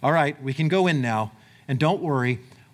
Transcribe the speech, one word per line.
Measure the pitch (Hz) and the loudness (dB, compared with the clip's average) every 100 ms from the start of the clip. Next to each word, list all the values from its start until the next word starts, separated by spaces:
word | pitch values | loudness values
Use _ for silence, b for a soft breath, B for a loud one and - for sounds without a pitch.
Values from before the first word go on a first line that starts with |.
All | 131 | 2
right, | 165 143 151 | 2 2 -2
we | 135 | -8
can | 135 156 | -2 0
go | 180 180 | 2 2
in | 156 | 2
now, | 120 110 110 - b b b | 0 -2 -4 -10 b b b
and | 131 | 0
don't | 156 190 | 0 0
worry, | 170 139 123 123 B B B | 0 0 0 -2 B B B